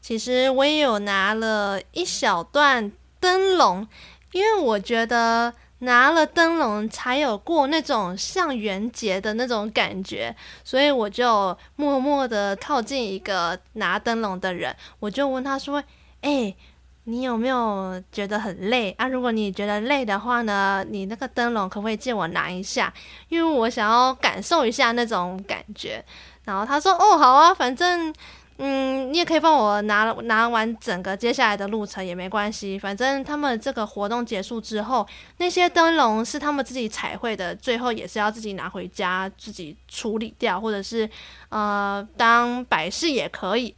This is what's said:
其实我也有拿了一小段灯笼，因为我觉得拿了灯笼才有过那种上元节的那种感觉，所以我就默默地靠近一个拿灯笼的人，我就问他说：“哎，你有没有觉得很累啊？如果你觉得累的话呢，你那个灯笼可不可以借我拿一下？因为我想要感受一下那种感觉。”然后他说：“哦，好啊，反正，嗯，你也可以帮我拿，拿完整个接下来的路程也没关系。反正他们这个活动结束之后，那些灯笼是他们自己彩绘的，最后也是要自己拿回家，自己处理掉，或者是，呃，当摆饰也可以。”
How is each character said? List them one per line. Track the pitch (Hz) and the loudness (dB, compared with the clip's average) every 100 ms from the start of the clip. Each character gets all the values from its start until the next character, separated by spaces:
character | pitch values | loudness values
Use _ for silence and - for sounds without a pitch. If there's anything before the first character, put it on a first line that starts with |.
其 | - 226 | -6 -6
实 | 233 254 262 | 0 2 4
我 | 262 277 | 4 4
也 | 302 | 4
有 | 285 214 | 2 0
拿 | 202 196 196 | 0 2 2
了 | 220 220 214 202 196 - | 0 0 0 0 -4 -6
一 | - | -8
小 | 359 - 240 180 | -6 0 0 0
段 | 170 285 294 254 208 - _ _ | 0 2 4 4 -2 -10 _ _
灯 | 370 370 381 370 | 2 4 4 6
笼， | 233 180 220 - - - _ | 4 4 -8 -16 -20 -20 _
因 | 359 | 0
为 | 427 427 | 2 2
我 | 277 208 | 2 0
觉 | 202 233 226 | 0 -2 2
得 | 240 233 233 233 - - _ | 2 2 2 0 -4 -20 _
拿 | 247 240 269 | 4 6 8
了 | 330 302 | 6 4
灯 | 339 330 330 | 4 4 4
笼 | 262 208 214 | 0 0 -4
才 | - 247 262 | -6 -2 0
有 | 294 208 | 0 -2
过 | - 330 269 | 0 2 2
那 | 320 | 2
种 | - 247 185 190 | 0 -2 -2 -4
上 | - 381 339 | -6 -2 -2
元 | 254 208 190 226 | -2 -4 -4 -6
节 | - 220 185 | -4 -2 -2
的 | 214 214 | -2 -2
那 | 247 | -2
种 | 226 208 | -2 -2
感 | 220 196 202 | -2 -2 -4
觉， | 196 196 - 226 - - - | -8 -8 -8 -8 -18 -20 -4
所 | 262 | 2
以 | 285 | 2
我 | 269 220 | 2 -2
就 | 202 247 214 196 180 - - | 0 2 2 2 -4 -12 -4
默 | 285 277 | 0 0
默 | 269 285 254 | 0 0 0
地 | 220 202 - | -2 -2 -4
靠 | - 285 | -2 -2
近 | 220 269 | -2 -4
一 | 220 190 | -4 -6
个 | 208 190 170 185 _ | -4 -2 -2 -4 _
拿 | 220 185 196 | -4 -2 0
灯 | 233 226 | -2 -2
笼 | 214 185 | -2 -4
的 | 196 | -4
人， | 180 139 - - - | -4 -6 -8 -18 -10
我 | 208 | -8
就 | 202 277 | -2 -2
问 | 262 | -2
他 | 269 269 | -4 -6
说 | 277 285 277 - - _ | -4 -6 -6 -20 -20 _
：“哎， | 269 285 214 - - _ _ _ - | -2 -2 -2 -8 -20 _ _ _ -8
你 | 233 | -6
有 | 254 233 | -4 -2
没 | 247 | 0
有 | 262 226 202 190 185 185 | 0 0 -2 -6 -10 -10
觉 | - 202 | -8 -4
得 | 208 | -4
很 | 214 170 185 | -4 -6 -2
累 | 247 202 - | -2 -2 -4
啊？ | 254 | -4
如 | 254 | -2
果 | 247 | -2
你 | 220 208 | -2 -2
觉 | 190 208 | -4 -4
得 | 208 | -2
累 | 226 285 233 | 0 -2 0
的 | 202 | -2
话 | 226 240 | 0 -2
呢， | 226 202 196 196 220 | 0 0 2 0 -4
你 | 214 190 | -6 -8
那 | 226 | -8
个 | 254 | -6
灯 | - 240 | -2 0
笼 | 226 190 | 0 -2
可 | 208 | -4
不 | 214 | -4
可 | |
以 | 214 | -4
借 | 247 | -4
我 | 226 165 | -2 -2
拿 | 165 160 | -2 -4
一 | 180 | -6
下？ | 190 - 185 - - - - | -6 -2 -2 -4 -20 -20 -4
因 | 330 | 0
为 | 330 | 2
我 | 294 226 | 2 0
想 | 247 214 | 0 2
要 | 233 254 254 | 4 4 2
感 | - 185 | -2 -2
受 | 202 330 240 | 0 2 2
一 | |
下 | 240 247 | 2 2
那 | 233 233 | 2 0
种 | 214 180 185 196 | -2 -4 -8 -8
感 | - - | -10 -10
觉。” | 208 - 107 - - - - | -14 -10 -10 -12 -20 -20 -18
然 | - 196 | -8 -6
后 | 226 | -2
他 | 285 | 0
说 | 330 349 | 2 6
：“哦， | 403 349 | 6 8
好 | 269 | 10
啊， | 262 330 | 10 8
反 | 381 247 254 | 8 0 2
正， | 359 349 320 311 - - - - | 0 2 -2 -6 -16 -20 -20 -8
嗯， | 269 269 262 269 262 | -4 -2 0 -2 -2
你 | 311 | -2
也 | 339 | 2
可 | 330 | 4
以 | |
帮 | 320 302 | 4 4
我 | 214 208 | 4 2
拿， | 208 208 220 233 | 2 2 2 0
拿 | 233 220 233 | 0 2 2
完 | 233 220 226 | 2 -2 -4
整 | - 180 | -4 -4
个 | 190 196 | -4 -2
接 | 240 | -2
下 | 277 233 | 2 2
来 | 202 | 2
的 | 202 | -4
路 | 220 | -4
程 | 202 - 190 | -6 -8 -8
也 | |
没 | 180 185 | -8 -4
关 | 214 208 | -2 -2
系。 | 214 202 190 | -6 -8 -8
反 | 196 202 | -8 -2
正 | 254 277 | -2 -2
他 | 269 294 | -4 -4
们 | 294 226 | -2 -2
这 | 269 | -4
个 | 254 208 | -6 -6
活 | - 202 | -4 -4
动 | 240 | -4
结 | 240 208 | -4 -6
束 | 190 233 | -6 -8
之 | 214 214 | -6 -6
后， | 208 247 202 - - _ | -2 -2 -2 -10 -20 _
那 | 359 | -2
些 | 349 349 | 2 2
灯 | 339 330 330 | 4 4 6
笼 | 247 214 | 2 2
是 | 233 294 | -2 -4
他 | 294 | -2
们 | 285 | -2
自 | 262 254 | -4 -4
己 | 220 | -6
彩 | - - - | -6 -8 -6
绘 | 240 214 | -6 -4
的， | 175 185 | -6 -6
最 | - 233 | -4 -2
后 | 247 | -2
也 | 220 - | -4 -6
是 | 220 | -2
要 | 208 | -2
自 | 220 | -4
己 | 220 | -10
拿 | 196 170 | -8 -10
回 | 190 185 | -10 -12
家， | - 185 185 190 - | -4 -2 -2 -4 -8
自 | - | -16
己 | 208 160 - - | -14 -16 -16 -14
处 | - 226 214 | -8 -4 -4
理 | 226 - | -6 -4
掉， | 226 185 | -2 -2
或 | 220 | -2
者 | 208 | -4
是， | 196 226 214 - - - - | -4 -4 -4 -6 -20 -20 -10
呃， | 214 208 202 202 202 202 - | -4 -2 0 -2 -4 -8 0
当 | 226 233 240 247 247 | 4 4 4 -4 -2
摆 | 180 160 | -2 -2
饰 | - 330 | -2 -2
也 | 262 151 | -2 -4
可 | - 185 226 | -6 -2 -2
以。” | 240 | -2